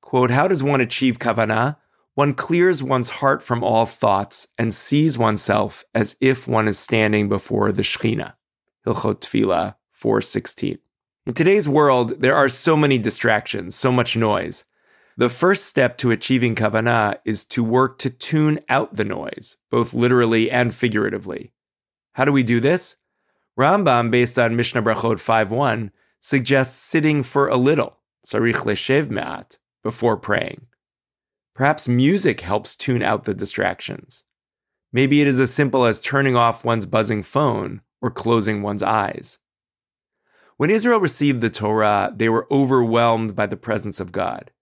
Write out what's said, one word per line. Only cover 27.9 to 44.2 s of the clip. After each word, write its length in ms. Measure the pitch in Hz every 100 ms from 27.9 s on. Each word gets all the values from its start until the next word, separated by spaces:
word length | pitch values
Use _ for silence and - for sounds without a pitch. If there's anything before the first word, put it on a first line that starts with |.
| _ _ _ -
tzarich 380 | 110 117 113
leshev 460 | - 101 - 135 143
me'at, 480 | 101 80 - - - _ _
before 340 | 110 117 117 107
praying. 480 | - 104 - - _ _ _ _ _ _ _ _ _ -
Perhaps 320 | 135 151 -
music 540 | 120 135 196 185 107
helps 340 | 87 104 - -
tune 260 | - 123
out 220 | 101 107
the 100 | -
distractions. 880 | 92 101 - 95 92 - - - - _ _ _ _ _ _ _
Maybe 280 | 120 135 147
it 60 | 143
is 120 | 127
as 120 | 127
simple 340 | - 143 131 120
as 140 | 107
turning 360 | - 135 139 123
off 280 | 117 113
one's 220 | 123 113 98
buzzing 380 | 113 110 107
phone 580 | - 139 147 110 95 101 _ _
or 120 | 123
closing 500 | 120 113 117 104 107
one's 220 | 101 104
eyes. 560 | 98 110 98 - - - _ _ _ _ _ _ _ _ _ _ _ _
When 120 | 147
Israel 300 | 214 233 226
received 420 | 180 - 143 127
the 80 | 113
Torah, 640 | - 107 110 107 104 98 104
they 140 | 113
were 160 | 113 -
overwhelmed 840 | 139 135 131 117 117 117 113 113 98
by 120 | 104
the 100 | 101
presence 420 | - 107 101 95
of 120 | 87
God. 400 | 92